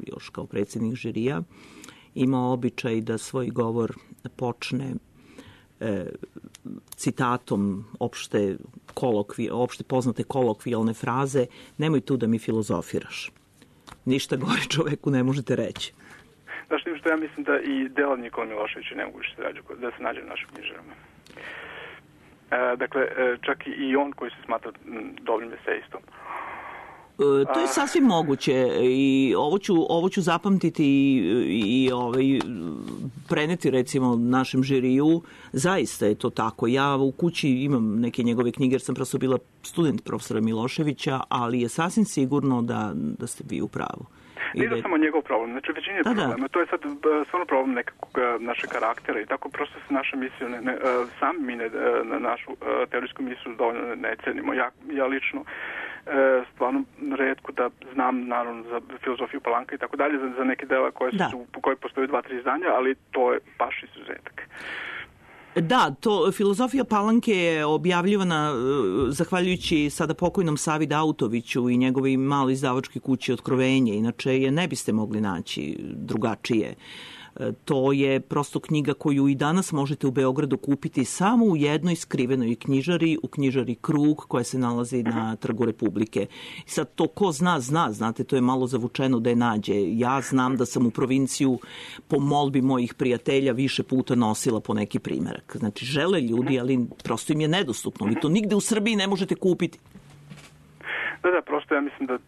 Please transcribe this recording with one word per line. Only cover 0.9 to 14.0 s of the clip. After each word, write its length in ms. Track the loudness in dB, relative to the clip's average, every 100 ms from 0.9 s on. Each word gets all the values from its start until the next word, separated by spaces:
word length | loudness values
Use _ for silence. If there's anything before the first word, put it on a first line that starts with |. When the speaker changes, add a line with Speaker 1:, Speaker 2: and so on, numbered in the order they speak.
| -4
Speaker 1:
žirija 460 | -6 -2 -2 -2 -8 -14 -20 -20 -20 -20 -10 -2
imao 360 | 0 2 0
običaj 480 | 0 -2 -2 -2 -2
da 180 | -2 -4
svoj 280 | -4 -6 -4
govor 440 | -2 -2 0 -2 -4 -18 -18 -16 -6
počne, 560 | -6 -6 -6 -6 -4 -8 -12 -20 -20 -20 -20 -20 _ -8
e, 280 | -4 -4 -6 -10 -14 -16 -20 -18 -14 -14 -16
citatom 760 | -6 -4 0 0 -2 -2 0 0 -2 -8 -6
opšte 580 | -6 -6 -4 0 0 -2 -10 -20 -16
kolokvi-, 560 | -4 0 0 -2 -4 -4
opšte 340 | 0 -2 -4
poznate 380 | -2 0 0 -2
kolokvijalne 680 | -2 0 0 0 -2 0 0
fraze: 520 | 0 -2 0 0 2 0 -4 -14 -4
"Nemoj 240 | 0 2
tu 160 | 2 0
da 100 | 2
mi 120 | 0
filozofiraš." 920 | 0 0 0 -2 -2 -6 -6 -10 -12 -16 _ _ -20 _ -20 -8